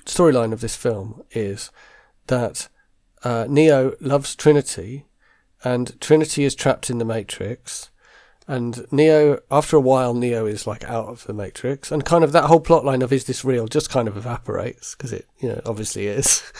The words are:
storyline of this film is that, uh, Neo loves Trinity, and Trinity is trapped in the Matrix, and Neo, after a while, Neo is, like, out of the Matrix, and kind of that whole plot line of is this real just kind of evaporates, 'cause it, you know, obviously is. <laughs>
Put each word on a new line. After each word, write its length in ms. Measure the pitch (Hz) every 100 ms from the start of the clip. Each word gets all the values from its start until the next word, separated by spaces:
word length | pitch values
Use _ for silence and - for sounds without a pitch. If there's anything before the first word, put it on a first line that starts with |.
| -
storyline 460 | - 160 127 113
of 80 | 113
this 140 | 120 -
film 480 | 127 107 104 110 -
is 400 | 117 101 101 - _ _ _ _ _ -
that, 400 | 127 113 - - _ _ _ _ _
uh, 220 | 123 117 113
Neo 440 | 143 156 139 131 -
loves 360 | 139 143 139 -
Trinity, 680 | 147 147 - - 95 135 - _ _ _ _ _
and 360 | 127 123 123 -
Trinity 420 | - 156 151 -
is 120 | 139 -
trapped 340 | 139 - -
in 80 | 120
the 80 | 113
Matrix, 840 | 113 98 - 98 123 - - - _ _ _ _ _ -
and 380 | 131 120 117 -
Neo, 480 | 143 156 156 151 143 -
after 280 | 143 - 156
a 40 |
while, 320 | 127 131 127
Neo 320 | 120 120 117 107
is, 220 | 107 -
like, 160 | 104
out 240 | - 117 107
of 160 | 117 -
the 80 |
Matrix, 580 | 104 98 - 123 139 -
and 120 | 151
kind 200 | 135 170
of 80 | 156
that 120 | 160 139
whole 140 | 165
plot 240 | 143 165
line 180 | 139 131
of 120 | 127
is 120 | 135 127
this 200 | 127 131
real 220 | 123 113
just 220 | 151 147
kind 180 | 131 110
of 100 | 117
evaporates, 800 | 123 117 - 92 87 - - -
'cause 180 | 120
it, 120 | 104 - _
you 100 | 123
know, 120 | 107 117
obviously 420 | 107 107 107 101
is. 360 | 107 - - -
<laughs> 60 | -